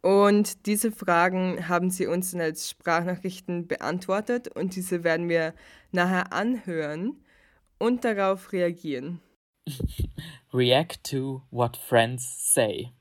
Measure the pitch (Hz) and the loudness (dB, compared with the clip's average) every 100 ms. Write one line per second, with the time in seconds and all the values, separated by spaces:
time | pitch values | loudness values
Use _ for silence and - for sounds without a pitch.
0 | 180 196 202 208 202 - - 208 226 214 | 6 6 8 6 2 -4 -4 0 -2 -2
1 | 185 170 180 185 185 175 170 175 185 185 | 2 4 4 2 -2 -2 0 0 0 0
2 | - 180 185 180 160 160 - - - 165 | -2 0 -2 -4 -4 -4 -10 -8 0 0
3 | 170 175 185 185 - 175 175 - - 180 | 0 -4 -6 -8 -6 -6 -4 -4 -4 -4
4 | - 196 220 240 240 - 185 185 185 175 | -2 -2 0 -4 -4 -6 -4 -4 -4 -2
5 | 170 165 170 165 160 - - - _ 180 | 0 0 2 2 0 -6 -20 -20 _ 0
6 | 180 185 - - 214 247 190 165 147 151 | 2 2 0 -2 0 -2 -4 -4 -4 -4
7 | 214 285 _ _ _ _ _ _ 226 247 | -6 -8 _ _ _ _ _ _ 0 2
8 | 247 202 190 190 - 190 175 175 156 131 | 0 2 2 0 -2 0 0 0 -6 -6
9 | 143 175 _ _ _ _ - 135 - - | -6 -10 _ _ _ _ -12 -6 -6 -4
10 | - - 160 - _ 127 123 131 165 - | -6 -6 -16 -18 _ 2 6 4 2 -6
11 | - 135 135 131 _ 123 120 123 - 120 | -6 -4 -4 -8 _ -2 -2 -2 2 4
12 | 113 127 - - - - 110 - 123 _ | 4 -2 -8 -6 0 2 2 -2 -10 _